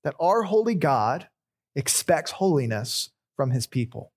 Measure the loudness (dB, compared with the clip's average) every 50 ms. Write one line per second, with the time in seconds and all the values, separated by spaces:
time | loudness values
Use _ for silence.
0 | _ -6 -4 0 0 2 2 2 2 2 2 2 2 2 0 2 2 2 4 4
1 | 2 2 0 -2 -6 _ _ _ _ _ _ _ _ _ _ -6 -2 -2 -2 -2
2 | 2 2 2 2 2 -6 -6 -2 0 2 2 2 0 0 -2 -4 -4 -6 -6 -6
3 | -8 -8 _ _ _ _ _ -4 -2 0 0 -2 -4 -4 -2 -4 -4 -4 -6 -16
4 | -16 _ _